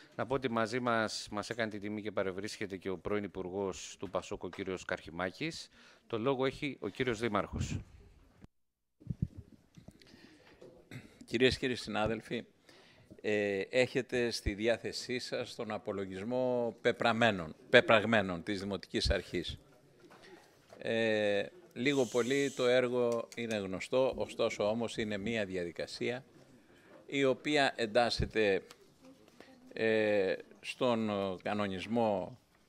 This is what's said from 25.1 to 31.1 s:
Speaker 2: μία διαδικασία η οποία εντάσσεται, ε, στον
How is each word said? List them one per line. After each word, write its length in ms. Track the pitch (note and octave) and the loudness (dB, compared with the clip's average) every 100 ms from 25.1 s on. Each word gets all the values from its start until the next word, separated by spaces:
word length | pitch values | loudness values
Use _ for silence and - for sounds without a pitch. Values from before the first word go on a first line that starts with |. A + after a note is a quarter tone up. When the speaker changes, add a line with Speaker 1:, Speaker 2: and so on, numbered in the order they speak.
| G#2 | -4
Speaker 2:
μία 280 | G2+ A2+ G2 | -2 -2 -2
διαδικασία 800 | F#2 F2 - D#2 - A#2+ B2 - - - - - - - - - | -4 -4 -6 -8 -4 -4 -4 -10 -20 -20 -20 -20 -20 -20 -20 -6
η 180 | C#3 | 2
οποία 500 | C3+ B2+ D3+ D3+ C3+ - | 2 2 2 4 4 2
εντάσσεται, 840 | A#2 A2+ A#2 - G#2 A2 G#2 F#2+ - - - _ - - - - - - - | 2 4 4 2 0 2 4 2 -2 -18 -20 _ -20 -20 -20 -20 -20 -20 -16
ε, 600 | - A2+ A2 G#2+ G#2 F#2 - - - | -2 2 4 4 4 2 0 -6 -14
στον 480 | - - C3 A2+ A2 | -14 -2 2 2 0